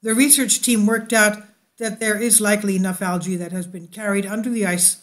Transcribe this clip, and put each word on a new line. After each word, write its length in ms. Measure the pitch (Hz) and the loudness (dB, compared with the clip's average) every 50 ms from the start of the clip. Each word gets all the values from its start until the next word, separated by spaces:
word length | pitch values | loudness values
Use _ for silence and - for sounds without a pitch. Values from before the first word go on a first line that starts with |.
The 140 | - 220 220 | -2 0 2
research 480 | 226 277 294 285 - 262 208 - - - | 2 4 4 4 2 2 0 0 -2 0
team 240 | - 240 214 208 | 0 2 2 4
worked 260 | 214 226 220 220 - 233 | 2 2 0 -2 0 2
out 300 | 220 214 208 208 - - - _ _ _ _ _ | 4 4 4 2 -2 -12 -20 _ _ _ _ _
that 220 | _ 233 220 214 - | _ -8 -8 -6 -4
there 200 | 226 220 214 202 | -2 -2 -2 0
is 220 | 226 240 214 - | 0 2 2 2
likely 340 | 214 208 208 208 208 202 190 | 4 2 0 2 0 -2 0
enough 240 | 190 185 190 180 - | 0 0 -2 -2 -4
algae 360 | 196 185 175 175 160 185 185 | -4 -2 -2 -2 -2 -4 -6
that 160 | 175 175 170 | -6 -6 -8
has 160 | 180 185 175 | -8 -8 -8
been 180 | 180 180 180 170 | -8 -12 -16 -16
carried 400 | - - 214 220 208 196 196 196 | -16 -16 -8 -4 -2 -2 -2 -2
under 240 | 190 208 233 214 254 | -4 -6 -6 -4 -4
the 160 | 240 226 202 | -2 0 0
ice 320 | 180 175 175 180 - - - | 0 0 2 2 0 0 -2